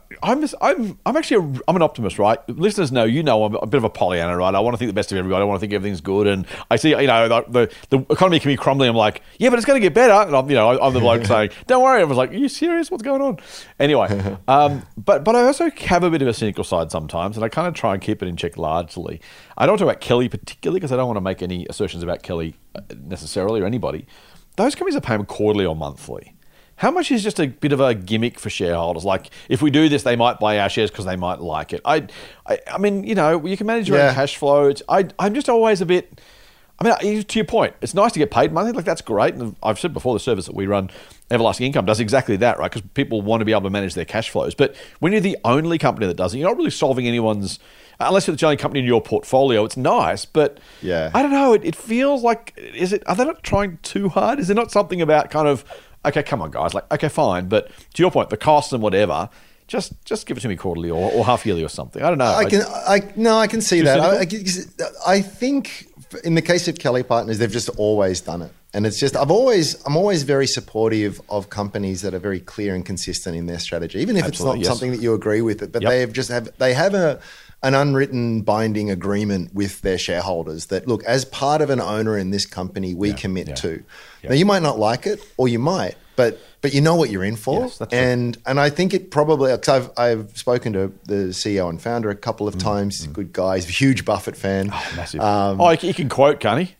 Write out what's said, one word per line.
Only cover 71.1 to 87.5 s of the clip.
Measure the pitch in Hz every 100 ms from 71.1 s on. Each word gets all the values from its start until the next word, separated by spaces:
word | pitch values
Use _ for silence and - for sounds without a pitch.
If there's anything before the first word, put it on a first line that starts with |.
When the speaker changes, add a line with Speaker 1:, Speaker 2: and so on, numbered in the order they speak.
| 87 -
Speaker 2:
of | 104 95
companies | 104 101 107 98 90
that | 98
are | 90
very | 101 92
clear | - - 101 92
and |
consistent | 90 90 - 85 92 82
in | 85
their | 85
strategy, | - 85 82 95
even | 190 131
if | 92
Speaker 1:
Absolutely, | - 131 123
Speaker 2:
it's | 85
not |
Speaker 1:
yes. | 120
Speaker 2:
something | 127 120
that |
you | 117
agree | 107 107 107
with. | 113 101
It, | 95
but | 117
Speaker 1:
Yep. | 104
Speaker 2:
they | 127
have | 120
just | 120 120
have, | 123 113 -
they | 131
have | 127 190
a, | 196 160 127 - - - -
an | 131
unwritten | 135 143 135 139 123 120 113
binding | 104 104 110 107 104
agreement | 92 98 101 104 95 85
with | 95 98 -
their | 98 90
shareholders | - 87 95 85 80 82 -
that, | 92 127
"Look, | 110
as | 113 131
part | 127 - 139 151
of | 139
an | 127
owner | 92 107 110 104
in | 92
this | 101
company, | - - 92 107 92
we | 90 101
Speaker 1:
Yeah, | 98
Speaker 2:
commit | 101 92 76
Speaker 1:
yeah, |
Speaker 2:
to." | 65 85 82 - - - -
Speaker 1:
yeah. | -
Speaker 2:
Now, |
you | 139
might | 202 196
not | 151 110
like | 107 127 196
it, | - - -
or | 127
you | 117
might, | 147 185 92 - _ -
but, | 117 110 - _
but | 143
you | 139
know | 156 170
what | 131
you're | 95
in | 98 113
for. | 127